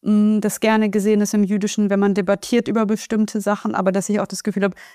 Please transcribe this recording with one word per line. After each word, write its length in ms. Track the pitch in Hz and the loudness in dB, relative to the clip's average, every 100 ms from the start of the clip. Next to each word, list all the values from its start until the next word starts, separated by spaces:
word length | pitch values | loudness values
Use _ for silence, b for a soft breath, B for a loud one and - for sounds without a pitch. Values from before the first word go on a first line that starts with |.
mm, 380 | - 208 214 214 | 2 2 4 2
das 220 | 208 - | 0 0
gerne 280 | 220 220 214 | 0 2 2
gesehen 320 | 208 202 208 | 0 2 2
ist 120 | 202 | 2
im 100 | 208 | 0
Jüdischen, 460 | 196 208 202 - 208 | 0 0 -2 0 0
wenn 100 | 196 | 2
man 140 | 202 | 2
debattiert 540 | 202 190 202 - 240 233 | 0 0 -2 0 0 0
über 180 | 220 214 | -2 0
bestimmte 560 | 214 - 220 214 214 | -2 -2 -2 0 -2
Sachen, 340 | 202 208 214 - | -2 -2 -2 -2
aber 160 | 190 | 0
dass 180 | 190 185 | -2 -2
ich 100 | 185 | -2
auch 60 | - | -2
das 160 | 190 | -6
Gefühl 200 | - 196 | -6 -2
habe, 120 | 196 190 B | -2 -4 B